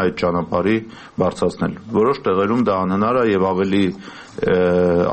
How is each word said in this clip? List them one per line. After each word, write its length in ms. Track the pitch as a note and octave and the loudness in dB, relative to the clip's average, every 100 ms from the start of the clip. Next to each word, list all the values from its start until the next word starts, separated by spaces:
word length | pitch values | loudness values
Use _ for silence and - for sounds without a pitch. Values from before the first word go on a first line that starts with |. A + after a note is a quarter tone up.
այդ 140 | F#2 F2 | 0 0
ճանապարհի 540 | F2+ F2 E2+ F2 F#2 A2 A2+ - - - | 0 0 -2 0 0 0 -4 -14 -10 -2
բարձրացնել։ 500 | F2+ - F2+ - F2 - - A2 | -2 0 -2 -2 -4 -6 -4 0
Որոշ 240 | A2 C#3 - | 2 0 0
տեղերում 340 | F#2+ G2+ A#2+ A2 | 0 2 0 0
դա 80 | F#2+ | 0
անհնար 340 | F#2 F#2+ G#2+ B2+ | 0 0 0 0
է 60 | A2+ | 2
և 140 | G2 F#2+ | 2 2
ավելի, 320 | F#2 G2 G2 F#2+ - - - - - | 0 0 2 0 -2 -12 -20 -18 -4
ը, 100 | - F#2 F2+ F2+ F2+ F2 F2 | 0 2 4 4 4 2 2